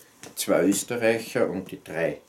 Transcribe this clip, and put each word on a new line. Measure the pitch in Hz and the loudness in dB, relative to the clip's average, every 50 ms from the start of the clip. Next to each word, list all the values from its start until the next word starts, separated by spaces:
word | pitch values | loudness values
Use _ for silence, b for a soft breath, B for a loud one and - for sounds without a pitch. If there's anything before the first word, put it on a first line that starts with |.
| B B B B B - - | B B B B B -14 -10
zwei | - - - 92 78 85 98 | -8 0 2 2 4 4 4
Österreicher | 101 - - - 120 117 113 113 113 113 - - - 120 - - | 2 2 -2 -4 -4 2 2 2 2 2 -2 -4 -2 0 0 0
und | 87 95 92 - | 0 -4 -8 -8
die | - - | -12 -14
drei | - - 80 80 82 78 - - - | -14 -8 -4 -2 -2 -2 -2 -6 -12